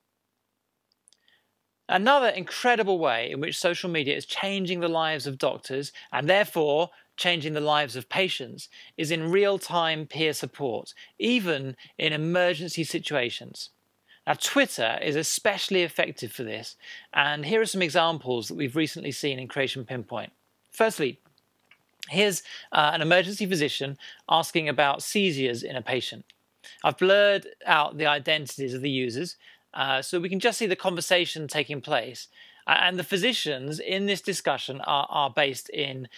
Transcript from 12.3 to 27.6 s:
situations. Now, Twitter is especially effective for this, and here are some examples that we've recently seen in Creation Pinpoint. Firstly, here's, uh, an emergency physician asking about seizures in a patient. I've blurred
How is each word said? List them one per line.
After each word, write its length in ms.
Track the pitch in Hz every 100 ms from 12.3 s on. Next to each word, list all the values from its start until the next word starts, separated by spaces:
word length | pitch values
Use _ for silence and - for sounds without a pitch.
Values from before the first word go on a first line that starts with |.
| 180 180 156 170 -
situations. 880 | 160 170 - 147 120 - - - - _ _ _ _ _ -
Now, 80 | 151
Twitter 640 | - - 262 - 113 -
is 140 | - 147
especially 680 | 156 - 220 196 - 190
effective 500 | 170 - 170 143 117
for 120 | -
this, 320 | 117 110 113 - - - -
and 320 | - 143 147
here 160 | 147 220
are 60 | 220
some 160 | 190
examples 640 | 175 175 165 160 127 123 104
that 60 |
we've 220 | 165 139 139
recently 360 | 151 165 143
seen 280 | 131 147 131
in 80 | 127
Creation 360 | - 131 135
Pinpoint. 480 | 117 127 107 117 101 _ _ _ _
Firstly, 500 | - 226 - 143 - _ _ _ _ _ _ _ _ -
here's, 360 | 160 208 180 - - -
uh, 200 | - 147
an 80 | 160
emergency 460 | 156 180 180 208 202
physician 500 | 180 147 - 139 139 - - -
asking 400 | 160 160 170 156
about 320 | 139 143 139
seizures 640 | - 214 190 139 131 117
in 120 | 127 131
a 60 |
patient. 440 | 113 123 - - - _ _ _ - -
I've 160 | 156 139
blurred 480 | 185 202 202 196 - -